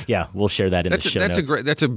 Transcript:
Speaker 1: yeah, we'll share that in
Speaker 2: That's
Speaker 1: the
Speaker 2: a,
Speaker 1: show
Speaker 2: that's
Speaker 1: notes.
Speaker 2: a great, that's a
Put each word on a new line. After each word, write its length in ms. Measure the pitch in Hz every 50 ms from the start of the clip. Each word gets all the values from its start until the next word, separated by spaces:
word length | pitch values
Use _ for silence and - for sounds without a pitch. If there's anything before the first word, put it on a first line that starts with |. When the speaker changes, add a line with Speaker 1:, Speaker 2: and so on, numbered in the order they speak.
| - -
Speaker 1:
yeah, 200 | 117 95 82 - -
we'll 140 | 95 101 101
share 220 | - - 104 95
that 160 | 90 90 85 90
in 40 |
Speaker 2:
That's 120 | 90 151 -
Speaker 1:
the 60 | -
Speaker 2:
a, 20 |
Speaker 1:
show 80 | - 107
Speaker 2:
that's 160 | - - 175 -
Speaker 1:
notes. 120 | 165 131
Speaker 2:
a 20 |
great, 140 | 151 127 117
that's 180 | 139 156 - 160
a 60 | 139 123